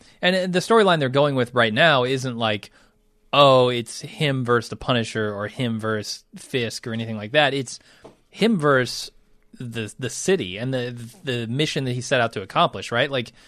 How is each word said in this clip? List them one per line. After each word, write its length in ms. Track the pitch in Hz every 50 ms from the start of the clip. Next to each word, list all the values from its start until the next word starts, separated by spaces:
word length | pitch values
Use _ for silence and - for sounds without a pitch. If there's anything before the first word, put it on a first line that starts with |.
| - - _ -
And, 120 | - 180 185
uh, 120 | 185 180
the 140 | 185 175 180
storyline 380 | - - 226 226 208 190 170 160
they're 120 | 139 127
going 240 | 127 143 147 147 139
with 180 | 131 120 -
right 220 | - 123 117 110 107
now 300 | 135 165 165 147 127 123
isn't 340 | 127 135 131 127 131 120 117
like, 320 | 117 110 107 104 - - _ _ _ _ _ _ _ _ _ _ _ _ -
oh, 340 | 139 143 139 131 127 127 123
it's 320 | 123 120 117 - - -
him 460 | - 135 - - 156 143 135 131 123
versus 240 | 117 120 117 113 -
the 60 | 113
Punisher 580 | - - - 131 117 110 - - 113 107 107 104
or 120 | 101 104
him 320 | 104 - - 131 117 113 110
versus 460 | 107 110 110 107 104 - - - _ _ -
Fisk 500 | - - - - 127 117 110 - - -
or 80 | 120 113
anything 240 | 113 113 113 110 107
like 140 | 104 110
that. 200 | 127 151 147 135
It's 260 | 135 139 131 - - - _ _ - _ - - - _ _ _
him 280 | - - 190 233 226 170
versus 520 | 147 147 139 131 123 120 - - - - _ _ _ _ _ _ _ _ _ -
the, 320 | 127 120 113 117 110 104 - -
the 100 | 131 113
city 480 | - - - - 190 180 107 90 90
and 160 | 101 123 131
the, 260 | 135 123 120 123 120 120 117 113 - -
the 240 | - 139 123 120 117 110
mission 360 | 123 147 160 147 - 151 135
that 80 | 127
he 80 | 123 127
set 220 | 120 - 143 127
out 100 | 117 113
to 80 | - 107
accomplish, 500 | 95 - - 156 175 - - - - -
right? 200 | 117 120 139 147
Like, 220 | 139 127 117 - - - -